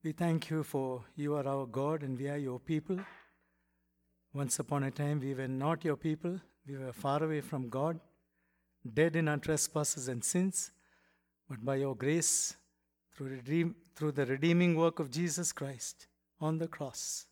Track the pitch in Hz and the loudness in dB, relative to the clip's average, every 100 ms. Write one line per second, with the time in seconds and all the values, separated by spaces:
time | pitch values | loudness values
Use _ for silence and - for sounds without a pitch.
0 | 160 151 170 160 - 156 147 139 131 127 | -6 0 2 2 0 -2 0 -2 -2 -4
1 | - - 147 147 139 139 131 131 143 160 | -8 -6 0 0 0 -2 -2 -2 0 0
2 | 139 127 139 147 135 123 - 156 156 185 | -2 -4 -2 -2 -2 -4 0 -2 0 -4
3 | 202 - - _ _ _ _ _ _ _ | -4 -16 -20 _ _ _ _ _ _ _
4 | _ _ _ 139 139 - 135 143 135 131 | _ _ _ -6 -4 -2 0 0 0 -2
5 | 147 151 131 131 131 131 143 165 165 143 | 0 0 -2 -4 -4 0 0 0 0 0
6 | 160 156 175 180 - _ 143 139 131 - | -2 -2 -4 -6 -12 _ -12 -8 -8 -4
7 | 143 143 156 151 139 139 123 131 151 165 | 0 2 2 -2 -2 -6 -2 0 0 -2
8 | - _ _ _ _ _ _ _ 123 113 | -10 _ _ _ _ _ _ _ -4 4
9 | 160 160 156 147 - 151 - 156 139 - | 4 4 2 2 0 0 2 0 0 -2
10 | 127 120 - 180 190 - - _ _ _ | -4 -2 0 2 2 0 -6 _ _ _
11 | _ _ _ _ _ 123 123 135 139 120 | _ _ _ _ _ -6 0 0 0 0
12 | 135 165 165 - - - _ _ _ _ | 2 2 2 2 0 -6 _ _ _ _
13 | _ - 135 131 123 160 170 - _ - | _ -10 -8 -8 0 2 2 -2 _ -4
14 | 151 139 127 135 165 170 175 160 165 165 | -2 2 2 4 6 8 6 6 4 2
15 | 143 147 175 151 170 - 139 127 - - | -4 0 0 0 -2 -2 -8 -6 -10 -12
16 | - _ _ _ 151 160 165 - 139 - | -20 _ _ _ -2 0 -2 -4 -8 -6
17 | - - - | -6 -8 -10